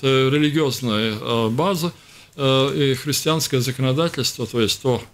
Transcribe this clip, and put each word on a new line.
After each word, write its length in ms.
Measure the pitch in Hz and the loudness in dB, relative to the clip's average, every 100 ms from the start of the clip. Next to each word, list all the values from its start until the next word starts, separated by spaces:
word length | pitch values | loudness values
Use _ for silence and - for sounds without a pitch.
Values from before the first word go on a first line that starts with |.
э, 280 | 135 131 131 | 0 4 4
религиозной, 840 | 147 151 151 143 131 123 107 110 107 | 2 2 2 0 -2 -2 0 0 -2
э, 280 | 120 117 110 | -2 0 0
базы, 420 | 120 180 185 170 - - - - - | 0 0 0 -4 -8 -20 -20 -18 -4
э, 560 | 135 131 135 151 135 | 0 2 2 2 0
и 20 | |
христианское 680 | 131 147 131 156 160 - 135 | 0 -2 -2 0 0 0 -2
законодательство, 880 | 120 123 131 131 165 147 117 - 117 | -2 -2 0 0 0 -2 -4 -4 -4
то 120 | 120 | 0
есть 200 | 104 - | 0 0
то, 220 | 131 117 - | 0 -2 -4